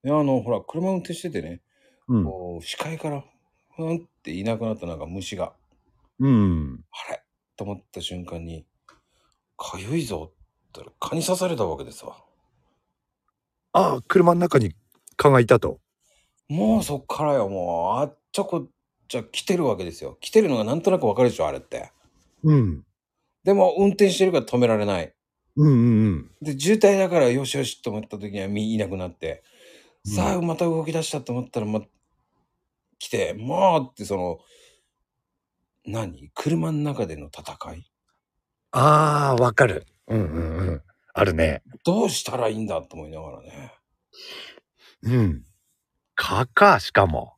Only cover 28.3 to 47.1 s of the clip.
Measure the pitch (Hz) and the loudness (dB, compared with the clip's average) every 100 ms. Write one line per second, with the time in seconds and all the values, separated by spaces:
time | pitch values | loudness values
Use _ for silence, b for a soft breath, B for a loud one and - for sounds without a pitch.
28.3 | 101 98 104 110 110 98 92 90 - 80 | -8 -6 -4 -2 -2 -4 -6 -8 -8 -10
29.3 | - b b b b b b - 190 202 | -10 b b b b b b -6 -2 0
30.3 | 185 170 160 170 160 156 160 156 151 123 | 0 -2 0 0 0 -2 -4 -4 -6 -6
31.3 | 123 123 120 107 107 - _ _ _ _ | -8 -6 -6 -4 -4 -6 _ _ _ _
32.3 | _ _ _ _ _ _ _ - - 85 | _ _ _ _ _ _ _ -8 -4 -4
33.3 | 95 120 165 190 165 127 - 95 98 90 | -4 -6 2 4 4 -2 -12 -6 -4 -4
34.3 | 82 b b b b b _ _ _ _ | -6 b b b b b _ _ _ _
35.3 | _ _ _ _ _ - 110 101 73 71 | _ _ _ _ _ -10 -6 -6 -10 -18
36.3 | - 147 165 160 151 147 131 95 78 73 | -8 -2 -2 -2 -2 -4 -4 -6 -8 -14
37.3 | - - - - 85 - _ _ _ _ | -16 -18 -14 -14 -16 -20 _ _ _ _
38.3 | _ _ _ _ - 139 151 156 147 139 | _ _ _ _ 2 6 6 4 2 2
39.3 | 123 123 110 127 80 - _ - 110 87 | 2 2 4 2 2 -10 _ -4 -2 -2
40.3 | 80 82 82 92 73 _ _ _ - 101 | -4 -4 -2 -4 -4 _ _ _ 0 2
41.3 | 80 82 69 _ - - 196 233 131 - | 4 0 0 _ -6 0 2 0 -2 -6
42.3 | 127 113 110 107 85 80 78 78 78 78 | -2 -2 -2 -6 -6 -8 -16 -14 -14 -14
43.3 | - - - 131 _ _ _ _ B B | -16 -20 -20 -20 _ _ _ _ B B
44.3 | B B B _ _ b b 110 127 104 | B B B _ _ b b -2 2 2
45.3 | 73 - _ _ _ _ _ _ - - | -2 -10 _ _ _ _ _ _ -6 -2
46.3 | 98 127 - 202 127 - - 98 | -2 0 6 6 6 2 2 4